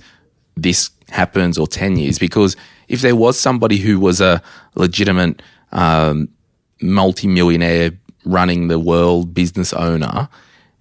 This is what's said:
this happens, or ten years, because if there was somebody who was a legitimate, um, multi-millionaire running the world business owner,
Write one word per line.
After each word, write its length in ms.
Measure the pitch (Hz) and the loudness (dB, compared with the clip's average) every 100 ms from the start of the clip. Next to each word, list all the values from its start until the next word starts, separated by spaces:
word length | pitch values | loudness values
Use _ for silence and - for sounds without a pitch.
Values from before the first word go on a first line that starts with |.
| - _ _ _ _ - | -8 _ _ _ _ -4
this 340 | 87 90 - - - | -2 -2 -4 -10 -10
happens, 480 | - 87 98 87 80 | -4 -2 0 -2 -2
or 80 | 76 | -4
ten 300 | - 98 87 | -2 -2 0
years, 220 | 73 82 | -2 -2
because 340 | - 110 98 - - _ _ | -2 2 0 0 -14 _ _
if 120 | 123 | -2
there 140 | 127 120 | 0 2
was 220 | 117 131 | 2 2
somebody 400 | 135 123 113 101 | -2 0 0 0
who 200 | 104 95 | 2 2
was 220 | 95 90 | 2 2
a 200 | 92 85 - - _ - | 2 2 -4 -20 _ -2
legitimate, 640 | 92 95 101 92 87 - - _ _ | -2 0 0 0 0 -4 -16 _ _
um, 560 | - 85 80 78 76 73 _ _ _ _ _ | -2 0 2 0 -2 -6 _ _ _ _ _
multi-millionaire 1120 | 85 95 95 90 101 90 87 85 85 85 82 90 - _ | -2 0 0 0 0 2 2 2 2 0 -2 -6 -20 _
running 440 | 87 90 90 87 85 | -2 0 0 0 -2
the 100 | 82 | -2
world 560 | 85 85 87 87 87 | 0 2 2 0 -2
business 380 | 87 87 95 85 | -2 -4 -4 -6
owner, 560 | 85 85 82 69 - 139 - _ _ _ _ | -4 -2 -2 -4 -6 -8 -12 _ _ _ _